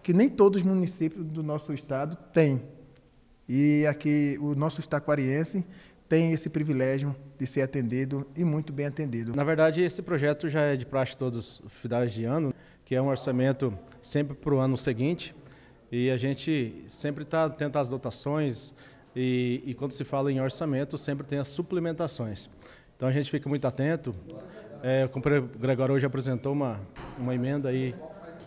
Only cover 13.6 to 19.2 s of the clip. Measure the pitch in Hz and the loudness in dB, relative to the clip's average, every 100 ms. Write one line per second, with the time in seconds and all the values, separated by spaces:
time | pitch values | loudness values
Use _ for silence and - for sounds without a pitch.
13.6 | 131 98 - - - 147 143 139 151 135 | 0 -2 -12 -18 -4 -2 -2 -2 2 4
14.6 | 131 131 139 117 139 170 - - - - | 4 2 0 0 0 -2 -6 -14 -20 -20
15.6 | - - - 120 127 127 135 139 - 156 | -20 -20 -6 0 2 2 0 -2 0 0
16.6 | 113 - - - 147 147 151 160 156 156 | 0 -6 -14 -8 -6 -6 -2 0 0 0
17.6 | 147 147 123 127 120 - 143 151 147 117 | -2 0 -2 -2 -6 -6 -2 0 0 -2
18.6 | - - - - - 127 | -10 -18 -20 -20 -12 -2